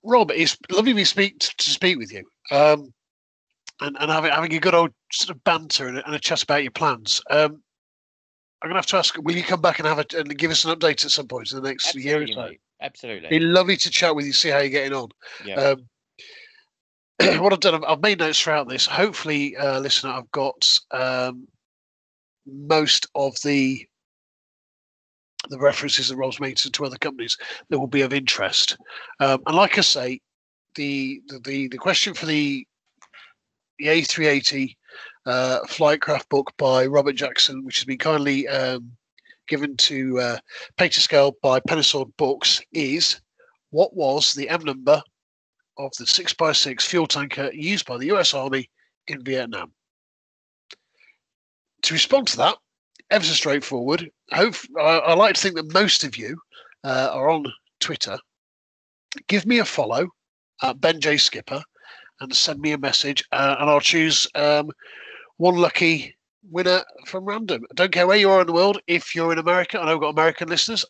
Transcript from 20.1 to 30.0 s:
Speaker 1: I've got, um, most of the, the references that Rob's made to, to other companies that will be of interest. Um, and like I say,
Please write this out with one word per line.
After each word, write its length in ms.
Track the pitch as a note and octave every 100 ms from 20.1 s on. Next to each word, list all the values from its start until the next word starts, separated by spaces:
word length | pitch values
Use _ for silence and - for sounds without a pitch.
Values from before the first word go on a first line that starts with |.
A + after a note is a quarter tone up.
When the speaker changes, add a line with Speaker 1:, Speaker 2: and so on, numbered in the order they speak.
Speaker 1:
I've 180 | B2+ B2
got, 460 | D3 C3+ - - - _
um, 560 | B2+ C3 B2+ B2+ B2 B2+ _ _ _ _ _ _ _ _ _ -
most 600 | C3+ C#3+ D#3 D3 - - -
of 200 | C#3 C3
the, 400 | D3 C#3+ C3 C3 - _ _ _ _ _ _ _ _ _ _ _ _ _ _ _ -
the 100 | C3+
references 500 | C#3+ C#3+ D3 - B2+
that 60 | C3
Rob's 240 | C3 -
made 180 | C3+ C3
to, 140 | -
to 140 | - D3
other 120 | B2+
companies 400 | D#3 C3+ A#2 - - - -
that 100 | D3
will 80 | C3
be 140 | C#3
of 120 | C3+
interest. 640 | C#3 C3 - F#2+ - - - - - - -
Um, 220 | C#3 C3+ -
and 100 | D#3+
like 220 | G3 -
I 40 |
say, 400 | - D3